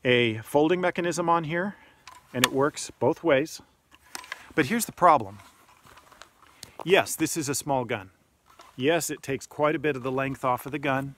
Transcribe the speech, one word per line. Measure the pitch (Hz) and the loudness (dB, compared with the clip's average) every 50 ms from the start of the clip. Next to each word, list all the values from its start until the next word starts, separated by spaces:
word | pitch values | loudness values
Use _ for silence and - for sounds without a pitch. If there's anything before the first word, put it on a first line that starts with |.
| _ | _
a | 131 123 120 120 117 107 110 | 4 4 4 4 2 0 -4
folding | 107 - - 147 151 160 180 180 | -8 0 2 2 4 4 2 0
mechanism | 180 180 165 - 175 175 160 170 175 | 0 -2 -2 0 -2 -2 -2 -2 0
on | 170 170 170 165 | 2 2 0 0
here, | 143 165 170 185 208 196 - - - _ _ _ - - - _ _ - | -2 -4 -4 -4 -4 -6 -12 -20 -20 _ _ _ -20 -20 -20 _ _ 0
and | 123 120 | 0 0
it | - 135 | 2 4
works | 135 139 151 - - - - - _ | 2 0 0 0 -6 -12 -12 -6 _
both | 123 123 165 - - | 0 0 0 0 0
ways. | 120 139 131 151 156 - - - _ _ _ _ _ _ _ _ _ - - - - - - - - - | 2 2 2 2 -2 -8 -18 -20 _ _ _ _ _ _ _ _ _ -20 -18 -16 -16 -18 -18 -18 -6 -2
But | - 151 | -2 0
here's | 127 214 240 214 | 0 0 -2 -4
the | - - | -6 -2
problem. | - 175 180 156 139 110 95 104 101 - - _ _ - _ _ _ _ - - - _ - - - - _ _ _ - - _ _ - - _ _ - | 4 6 6 6 6 4 -2 -12 -18 -20 -20 _ _ -20 _ _ _ _ -20 -20 -20 _ -20 -20 -20 -20 _ _ _ -20 -20 _ _ -20 -20 _ _ 2
Yes, | 160 190 180 113 - - | 4 4 4 4 2 -2
this | - 160 151 - | -2 -2 -2 -2
is | 175 147 127 | -4 -4 -4
a | 139 | -4
small | - - 147 139 131 123 | -4 -2 -2 -2 -2 -2
gun. | 110 123 107 95 95 _ _ _ _ _ _ _ _ - _ - - _ | -2 -6 -8 -8 -14 _ _ _ _ _ _ _ _ -20 _ -20 -20 _
Yes, | - 127 143 170 170 147 - | -2 0 0 2 0 0 -4
it | 151 - - | -8 -8 -6
takes | - 135 127 - | -8 -8 -8 -8
quite | - - - 147 151 156 | -12 -4 0 0 0 0
a | 156 | 0
bit | 135 151 143 | -2 -2 -4
of | 131 120 | -2 -4
the | 131 | -4
length | 131 131 135 135 135 - - | -2 -2 -2 -2 -4 -4 -2
off | 131 123 120 - | -2 -2 -2 -4
of | 139 | -8
the | 127 147 | -10 -4
gun | 139 147 135 135 135 139 135 | -2 -2 -2 0 -2 -6 -12